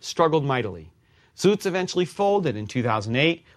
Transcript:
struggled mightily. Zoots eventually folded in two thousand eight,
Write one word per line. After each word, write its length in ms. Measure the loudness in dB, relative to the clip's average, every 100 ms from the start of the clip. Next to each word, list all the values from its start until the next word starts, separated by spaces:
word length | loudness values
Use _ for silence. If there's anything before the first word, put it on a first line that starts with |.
struggled 440 | -8 2 2 4
mightily. 460 | 0 -2 -4 -8 -18 _ _ _ _ 0
Zoots 280 | 2 2
eventually 400 | 0 -2 -2 -2
folded 520 | -2 0 0 2 0 -4
in 100 | -4
two 160 | -2
thousand 320 | 0 -2 0
eight, 300 | 2 2 0 -10